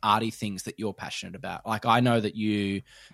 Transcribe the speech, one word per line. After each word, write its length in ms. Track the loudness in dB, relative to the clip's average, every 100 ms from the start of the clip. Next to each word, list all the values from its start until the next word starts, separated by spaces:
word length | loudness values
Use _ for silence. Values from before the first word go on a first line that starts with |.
arty 260 | 2 4 2
things 340 | -4 -8 -6
that 140 | -10 -6
you're 160 | -6
passionate 400 | -6 -10 -10 -10
about? 320 | -12 -10 -10 -4
Like, 220 | -2 4
I 120 | 6
know 200 | 6 4
that 160 | 2 -2
you 480 | 0 0 0 -2 -6 -20 -20